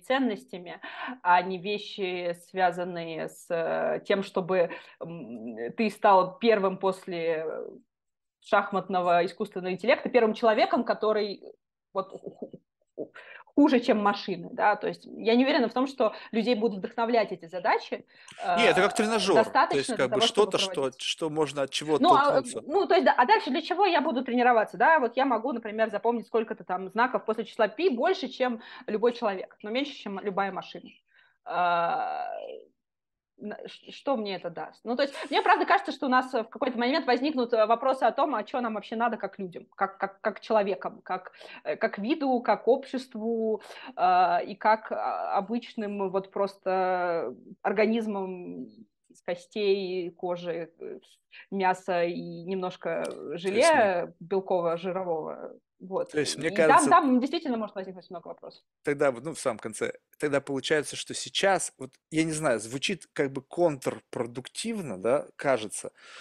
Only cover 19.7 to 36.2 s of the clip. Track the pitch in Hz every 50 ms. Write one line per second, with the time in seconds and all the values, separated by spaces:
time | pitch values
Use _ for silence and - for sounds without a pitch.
19.7 | 247 139 135 - 240 196 139 123 127 131 226 233 - - 208 214 185 151 156 190
20.7 | 185 - 139 131 - - - - - - 170 160 147 156 156 139 139 143 139 131
21.7 | - - 151 151 156 - 254 349 339 277 285 294 - 269 262 247 - 226 - 240
22.7 | 302 392 359 262 359 359 277 277 - - 247 254 427 427 - 311 254 339 320 -
23.7 | 359 330 415 381 339 302 262 320 285 247 262 254 233 247 240 247 247 226 208 196
24.7 | - 180 226 302 320 311 247 226 226 254 262 277 240 220 226 269 302 226 233 220
25.7 | 208 220 220 220 208 202 - 226 240 233 202 - - 226 226 220 220 - 180 -
26.7 | 185 180 190 185 - 214 240 254 247 202 - - 220 226 220 - - - 226 202
27.7 | - - 339 381 269 220 262 349 381 - - 240 - - 254 254 233 226 - -
28.7 | - - - - 208 208 208 247 240 - 240 208 190 185 - - - _ - 208
29.7 | 220 254 285 285 - - - 208 196 190 - 208 190 196 196 196 185 175 165 -
30.7 | - 180 - - - _ _ _ _ _ _ _ _ _ - - 160 175 180 175
31.7 | 175 170 170 170 160 147 107 82 76 73 - 50 50 53 52 - - - - 69
32.7 | _ _ _ _ _ _ _ _ _ _ _ _ _ - - 208 208 - - 190
33.7 | - - _ - 196 - - 285 277 226 214 202 190 175 - 175 170 165 156 -
34.7 | - _ - 220 240 254 277 277 - - - 285 285 403 - 392 392 339 349 -
35.7 | 359 392 - - 277 - - 262 254 254